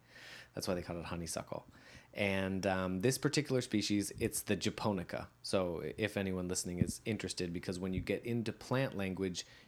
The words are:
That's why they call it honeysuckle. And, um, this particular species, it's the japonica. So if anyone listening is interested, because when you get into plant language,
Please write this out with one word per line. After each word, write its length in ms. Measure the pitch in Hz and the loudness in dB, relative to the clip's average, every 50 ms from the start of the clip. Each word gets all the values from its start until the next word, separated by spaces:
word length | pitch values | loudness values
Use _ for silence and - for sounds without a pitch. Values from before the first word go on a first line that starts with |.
| - - - - - - - - - - - | -20 -20 -20 -18 -16 -16 -16 -16 -16 -12 -8
That's 120 | - - | -4 -2
why 80 | 104 92 | 0 0
they 80 | 87 | 0
call 160 | 87 - 87 85 | -2 -4 -4 -6
it 60 | 82 | -4
honeysuckle. 600 | - 87 85 85 80 - - - - - - - - - - - - - - - - | -4 -4 -4 -4 -4 -4 -4 -4 -6 -8 -8 -10 -12 -20 -20 -20 -20 -20 -20 -18 -8
And, 540 | - - 104 98 98 95 95 95 95 95 90 | -2 0 2 2 2 2 2 0 0 2 2
um, 360 | 98 92 92 92 92 92 92 | 2 4 4 2 0 2 4
this 160 | 95 127 135 - | 4 4 4 4
particular 420 | - 147 - 151 - - 135 127 | 2 2 2 2 0 2 2 0
species, 520 | 117 - - 107 101 - 104 101 98 - - - | 2 2 2 2 2 4 4 2 2 0 -2 -2
it's 240 | 117 104 - - | -2 0 0 -2
the 140 | - - 104 | 0 0 0
japonica. 720 | 85 - 107 - - - 113 101 90 87 - - 82 80 - - _ - | 2 2 0 0 0 0 2 2 0 -2 -4 -4 -6 -6 -8 -12 _ -4
So 400 | - - 98 92 87 85 78 76 76 - | 0 2 2 2 2 0 -2 -4 -4 -2
if 200 | - 110 101 - | 0 0 0 2
anyone 320 | 104 98 95 92 92 90 90 | 2 0 2 0 0 0 0
listening 320 | 92 - - 92 90 87 | 0 -2 -2 0 2 2
is 200 | 87 - - - - | 2 2 0 -4 0
interested, 480 | 117 110 98 - 90 - - 92 87 | 0 0 0 0 -2 -2 -2 -2 -2
because 260 | 85 90 - - 92 90 | -2 -4 -2 -4 -4 -2
when 140 | 95 95 92 | -2 0 0
you 60 | 92 | 0
get 260 | 87 - 101 - - | 2 2 0 0 0
into 260 | 117 117 120 110 113 | 0 0 0 0 -2
plant 440 | 98 - - - 127 131 135 120 - | -4 -6 -2 0 0 2 2 0 0
language, 500 | 98 98 95 92 90 95 92 87 - - - - - - | -2 -2 0 0 0 0 0 0 -2 -8 -10 -12 -20 -20